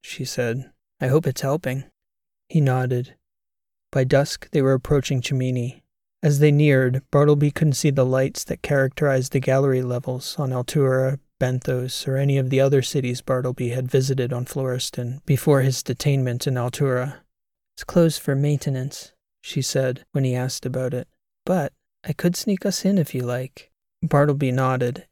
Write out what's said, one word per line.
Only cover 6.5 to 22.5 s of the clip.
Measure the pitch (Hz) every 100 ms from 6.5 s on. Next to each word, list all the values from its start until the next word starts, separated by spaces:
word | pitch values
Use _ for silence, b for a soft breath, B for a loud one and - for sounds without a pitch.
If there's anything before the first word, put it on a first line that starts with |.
neared, | 147 151 131 127 131 -
Bartleby | 143 147 147 147
couldn't | - 156
see | 131 151
the | 135 127
lights | 131 135 -
that | - -
characterized | - 139 135 - 143 131 127
the | 135
gallery | 127 135 139 127
levels | 127 123 127 127 - -
on | 135
Altura, | 127 123 156 135 131 131 139 _ -
Benthos, | 127 127 - 127 127 - 135
or | 135
any | 139 139
of | 131
the | 135
other | 135 139
cities | - 143 123 123
Bartleby | - 127 127 127 120
had | 127 127
visited | 135 135 135 123
on | 123
Floriston | 120 131 131 127 - - 120 135 -
before | 135 156 139
his | 131 127
detainment | - 123 147 139 127 123 139
in | 123
Altura. | 120 - 139 123 131 - _ _ _ _ _ -
"It's | -
closed | 175 165 -
for | - 135
maintenance," | 147 147 147 131 135 - - _ _ _
she | - 139
said | - 135 131 127 _
when | 143 131
he | 123
asked | 127 - 127
about | 127 127
it. | 123 - _ _ _ -
"But | 180 139 _ _ _
I | -
could | - 175 -
sneak | 220